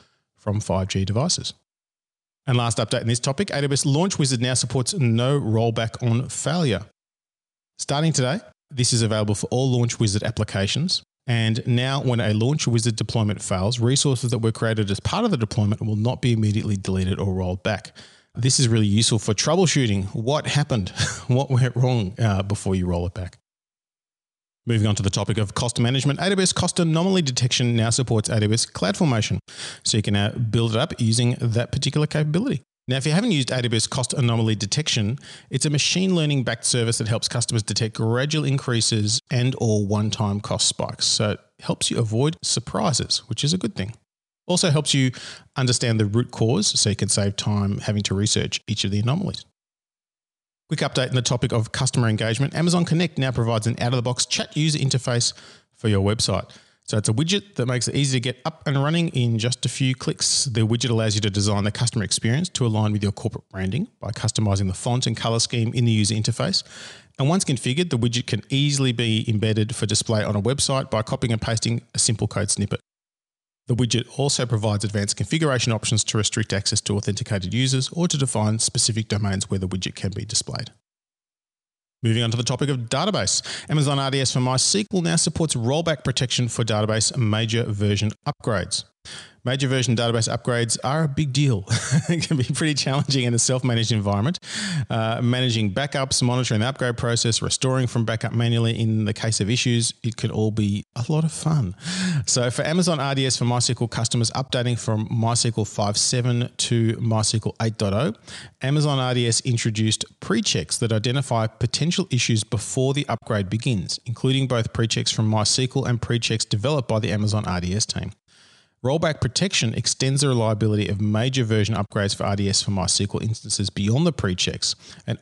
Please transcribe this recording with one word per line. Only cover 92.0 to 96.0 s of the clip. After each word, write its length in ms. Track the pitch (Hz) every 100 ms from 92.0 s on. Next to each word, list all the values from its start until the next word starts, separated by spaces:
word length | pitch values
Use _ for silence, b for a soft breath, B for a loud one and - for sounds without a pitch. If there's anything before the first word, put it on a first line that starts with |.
| -
It 180 | 165 -
can 100 | 147
be 60 |
pretty 300 | 123 143 160
challenging 520 | 143 147 135 139 135 120
in 100 | 117
a 40 |
self-managed 520 | - 127 127 117 110
environment. 480 | 110 101 101 127 185 B 220 208 165 120
Uh, 320 | 117 113 117
managing 500 | 120 123 127 113 104
backups, 520 | 101 143 143